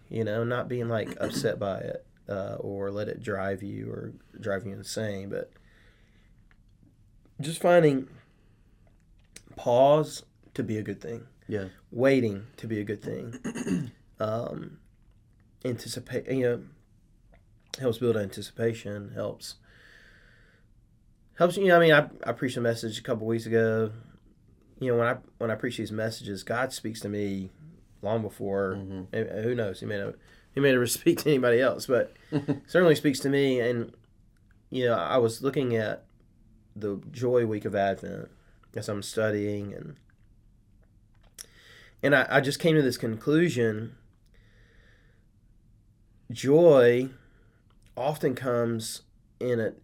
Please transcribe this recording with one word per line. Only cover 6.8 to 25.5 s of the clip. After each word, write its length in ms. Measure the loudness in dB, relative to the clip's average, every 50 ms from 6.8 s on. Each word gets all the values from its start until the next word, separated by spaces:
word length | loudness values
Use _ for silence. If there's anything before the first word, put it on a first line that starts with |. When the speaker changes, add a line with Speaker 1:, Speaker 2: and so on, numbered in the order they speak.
| _ _ _ _ _ _ _ _ _ _ _ -10
Speaker 1:
just 200 | -8 -8 -6 0
finding 480 | 4 6 6 8 8 6 4 2 -4 -8 -14 -20 -20 _ _ _ _ _ _ _ _ _ _ _ _ _ _ _ _ _ _ _ _ _ -20 -20 _ -20 -14
pause 640 | -6 -2 2 4 6 8 8 6 6 4 0 -6 -16 -18 _ _ _ _ _ -8
to 80 | -6
be 160 | -4 -4 -4 -6
a 40 |
good 180 | -4 -6 -8 -10
thing. 260 | -10 -12 -12 -12 -14 -18 _ _ _ -8
Speaker 2:
Yeah. 180 | -6 -6 -6 -8 -14 _ _ -10
Speaker 1:
Waiting 560 | -2 2 4 4 4 4 2 0 -2 -4 -10 -16 -18 -14
to 80 | -10
be 140 | -6 -6 -6
a 40 | -4
good 180 | -6 -8 -8
thing. 880 | -8 -10 -10 -10 -10 -12 -14 -12 -10 -10 -8 -8 -6 -4 -4 -4 -4 -6 -12
Speaker 2:
<clears throat> 60 | _ _ _ _ -6
Speaker 1:
Um, 540 | -6 -4 -4 -4 -6 -8 -10 -10 -12 -14 -18 -20 _ _ _ _ _ _ _ _ _ _ _ _ _ _ _ _ -6
anticipate, 640 | -6 -6 -6 -8 -12 -12 -12 -10 -8 -8 -6 -4 -4
you 120 | -2 0
know, 200 | 0 0 0 -2 -6 -14 -20 _ _ _ _ _ _ _ _ _ _ _ _ _ _ _ _ _ _ _ -10 -4
helps 180 | -2 -2 -2
build 220 | 0 0 0 2 0
anticipation, 920 | -2 -4 -8 -12 -14 -12 -6 -2 -2 -2 -2 -4 -8 -10 -10 -10 -12 -12 -8
helps, 400 | -8 -8 -8 -8 -10 -14 -18 -18 _ _ _ -20 -20 -20 -20 -20 -20 -20 -20 -20 -20 _ -20 _ _ -20 _ _ _ _ _ _ _ _ _ _ _ _ _ _ _ _ _ 0 2
helps, 180 | 2 2 2
you 120 | 4 4 6
know, 80 | 8 8
I 20 |
mean, 120 | 8 8 8
I, 120 | 6 6 2 -4 -10 -6 -6
I 40 |
preached 260 | -4 -4 -4 -4 -2 -2
a 20 |
message 380 | 0 0 -2 -2 -4 -8 -8 -8
a 40 |
couple 240 | -6 -6 -6 -4 -2
weeks 200 | -2 -2 -2 -2
ago. 460 | 0 2 2 4 4 2 0 -2 -4 -6 -10 -18 -20 -20 -20 _ -20 _ _ _ _ _ _ _ _ -12 -6
You 140 | -2 0
know, 60 | 2 2
when 80 | 2
I, 100 | 2 0 -2 -6 -16 _ -6
when 120 | -4 -4